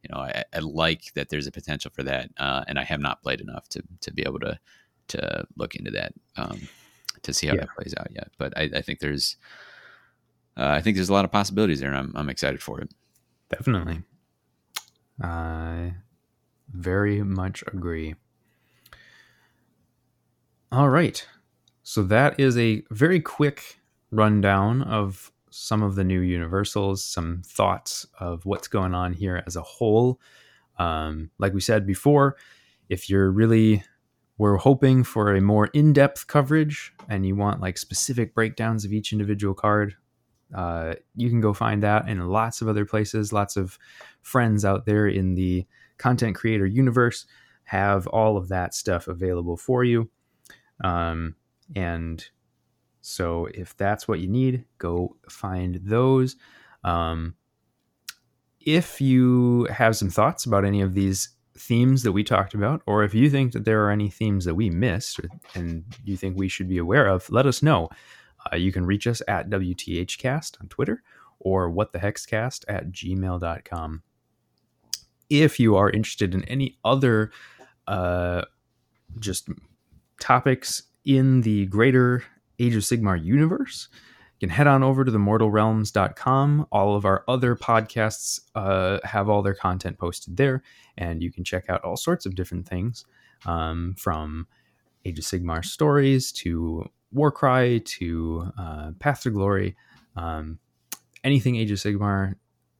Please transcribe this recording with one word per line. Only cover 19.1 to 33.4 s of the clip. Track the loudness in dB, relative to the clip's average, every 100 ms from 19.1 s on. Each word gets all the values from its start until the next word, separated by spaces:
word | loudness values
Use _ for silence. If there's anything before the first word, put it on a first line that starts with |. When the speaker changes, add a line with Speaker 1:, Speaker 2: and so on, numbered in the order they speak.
| _ _ _ _ _ _ _ _ _ _ _ _ _ _ _ -4
Speaker 2:
All | 2 4
right. | 4 2 -2 -12 _ _ _ _ _
So | -6 -2
that | 2 4 4 4
is | 2 4
a | 2 2 -2
very | 2 4 4
quick | 0 0 0 0 -14 -20 _ _ -4
rundown | 2 4 6 4 4 2 0
of | -2 -2 -4 -6 -14 _ _
some | -14 -4 0
of | 0
the | 2
new | 0 2
universals, | 0 -2 -2 -2 -2 -2 -2 -2
some | -6 -6 -6 -6
thoughts | -6 0 0 0 -6 -12 -12 -12
of | -10 -8
what's | -6 -6 -4
going | -2 -2
on | -2 -4
here | -4 -4 -4 -6
as | -10
a |
whole. | -10 -2 2 4 4 0 _ _ _ _ _ -6
Um, | -4 -2 -6 -8 -10 -4
like | -2
we | 0
said | 2 0 2
before, | 0 4 6 4 0 -14 _ _ _ -8
if | -6 0
you're | 4 4
really, | 6